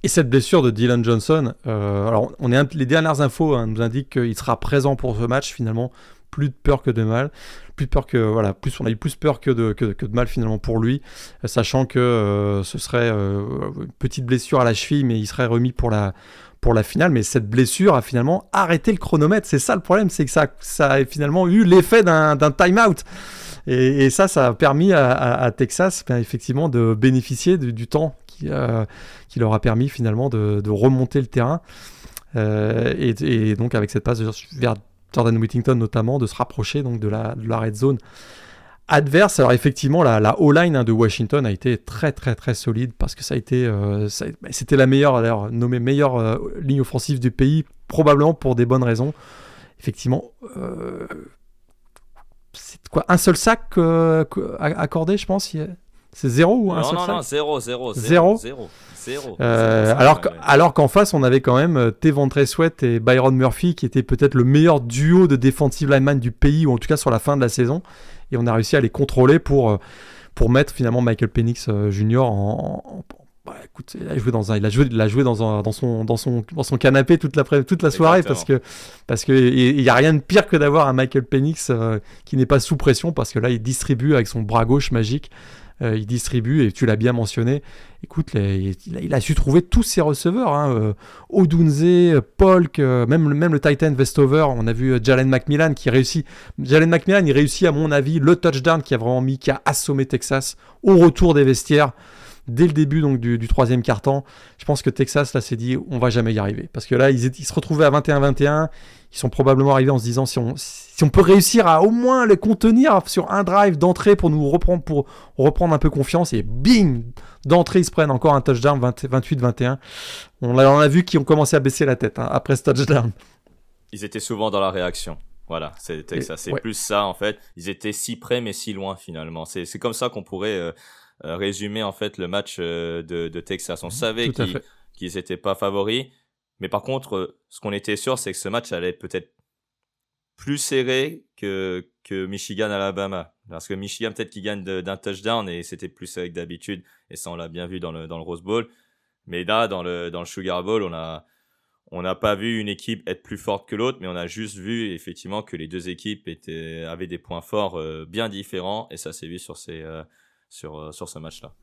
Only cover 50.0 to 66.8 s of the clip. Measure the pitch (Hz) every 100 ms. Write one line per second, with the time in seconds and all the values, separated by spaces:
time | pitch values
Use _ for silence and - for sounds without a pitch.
50 | 123 131 - _ 233 - 60 58 58 -
51 | - 78 - _ _ _ _ _ _ _
52 | _ - - _ _ - - - - -
53 | - 175 - 165 233 226 - - 165 165
54 | 165 160 156 196 - - 151 165 156 165
55 | 160 202 - 196 - 156 160 175 _ _
56 | _ - 135 120 170 247 202 170 143 170
57 | 175 180 117 143 147 143 117 123 123 110
58 | 113 170 170 220 113 135 101 - - -
59 | - 139 135 98 120 113 113 113 107 120
60 | 131 156 - - - 143 165 147 143 202
61 | 202 156 127 135 131 123 165 147 117 -
62 | 160 143 135 143 139 - 165 - 127 117
63 | 113 127 131 131 127 - 175 165 127 135
64 | 120 127 139 131 120 143 165 147 120 120
65 | 151 175 175 135 131 - 143 - 139 139
66 | 139 139 120 - 143 151 156 120